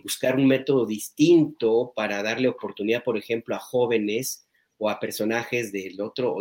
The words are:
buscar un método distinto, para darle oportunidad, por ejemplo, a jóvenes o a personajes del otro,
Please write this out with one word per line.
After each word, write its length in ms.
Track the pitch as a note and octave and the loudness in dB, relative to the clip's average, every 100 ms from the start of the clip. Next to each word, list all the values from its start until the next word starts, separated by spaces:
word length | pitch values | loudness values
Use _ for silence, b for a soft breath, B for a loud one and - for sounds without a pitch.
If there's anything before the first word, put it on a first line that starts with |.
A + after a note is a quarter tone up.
buscar 320 | - - B2+ B2+ | -6 -2 0 4
un 100 | C3+ | 4
método 400 | C3 C3 C3+ A2 | 4 2 0 0
distinto, 1080 | G#2+ - - D#3+ E3+ D3 - A2+ A2+ B2 - | -4 -8 2 6 6 6 2 2 2 0 -4
para 260 | G#2+ G2+ | -2 -2
darle 260 | G#2+ A2+ B2+ | -2 0 0
oportunidad, 560 | - G2+ - G#2 A#2+ | -2 -8 -6 -2 -2
por 140 | B2 G#2+ | -2 -4
ejemplo, 380 | - A#2 A#2 G#2 | -4 -6 -4 -8
a 40 | |
jóvenes 840 | - B2+ A#2+ A2+ G#2 A2+ C3 - _ _ _ _ | -2 0 2 2 0 -2 -4 -10 _ _ _ _
o 80 | G#2+ | -4
a 100 | - | -2
personajes 720 | - - A2 A#2 A#2 B2 A2 | -6 -4 -2 -2 -2 -4 -4
del 280 | G2 F#2+ F#2 | -6 -10 -8
otro, 380 | G#2+ - B2 - | -8 -4 -2 -2